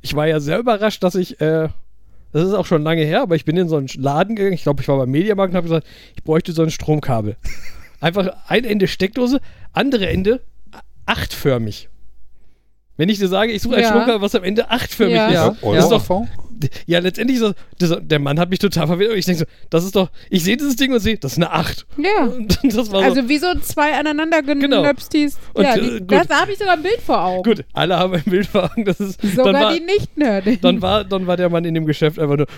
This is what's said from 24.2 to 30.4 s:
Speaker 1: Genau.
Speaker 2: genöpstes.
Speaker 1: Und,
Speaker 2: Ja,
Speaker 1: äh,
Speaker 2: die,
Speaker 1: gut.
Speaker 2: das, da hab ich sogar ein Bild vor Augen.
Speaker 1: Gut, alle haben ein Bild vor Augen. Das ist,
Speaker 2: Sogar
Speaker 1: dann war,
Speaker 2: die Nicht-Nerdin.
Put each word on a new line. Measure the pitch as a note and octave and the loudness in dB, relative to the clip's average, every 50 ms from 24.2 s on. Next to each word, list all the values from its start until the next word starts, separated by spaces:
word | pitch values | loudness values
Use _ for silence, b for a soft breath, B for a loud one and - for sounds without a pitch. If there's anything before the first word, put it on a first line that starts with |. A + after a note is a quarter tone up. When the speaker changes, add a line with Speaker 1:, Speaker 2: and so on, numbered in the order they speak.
| D#4+ D#4+ E4+ D#4 | 0 0 0 0
Speaker 1:
Genau. | D4 C4+ D4 C#4 C#4 C#4+ D4 D4+ | 0 0 0 0 2 2 2 2
Speaker 2:
genöpstes. | C#4 C#4+ C#4+ - - - - D#4 D4 C#4+ - - B B B | 4 2 0 0 -4 -2 0 0 0 2 -2 -6 B B B
Speaker 1:
Und, | - D4 | 2 4
Speaker 2:
Ja, | C#4 A#3+ | 4 4
Speaker 1:
äh, | G3 | 2
Speaker 2:
die, | - A#3+ A#3+ A3 | 0 -2 -4 -6
Speaker 1:
gut. | F#3 F3+ | -2 2
Speaker 2:
das, | G#3 C#4+ F4 - | 4 4 4 4
da | D#4 C#4+ | 2 0
hab | F4 G4+ | 0 0
ich | G4+ G4 | -2 -4
sogar | G#4 F#4+ F4+ | 0 0 0
ein | D#4+ | 0
Bild | D4+ F4+ A4 - | 2 -2 -2 -2
vor | - - C#4 G#3 E3+ | 0 0 0 2 2
Augen. | F#3 F3+ F#3 F3+ | 0 -2 0 2
Speaker 1:
Gut, | A3 G#3 G3 C3 - - | 0 0 0 -2 -10 -2
alle | - D3 E3+ F#3 E3 | -2 0 2 2 2
haben | F3+ F#3+ F#3+ | 2 0 0
ein | F3 C#3+ | -2 -2
Bild | G#3+ F3+ F#3+ G#3 - | 0 0 0 0 0
vor | - G#3 F3+ | 0 0 0
Augen. | E3 - - A3 | 0 -2 -2 -2
Das | G3 F3 - | -2 -2 -2
ist, | G3+ G3 F#3 - | -4 -8 -6 -4
Speaker 2:
Sogar | - G#3 F#3 A#3 B3+ D4 C#4+ | -2 -2 2 4 4 4 6
Speaker 1:
dann | C#4 | 6
war, | - G#3+ E4 | 4 4 2
Speaker 2:
die | E4+ | 0
Nicht-Nerdin. | E4 F4 G4 G#4 - - - D#4 D4 B3+ G#3 G3 | 0 0 0 0 0 -2 -2 0 2 2 2 2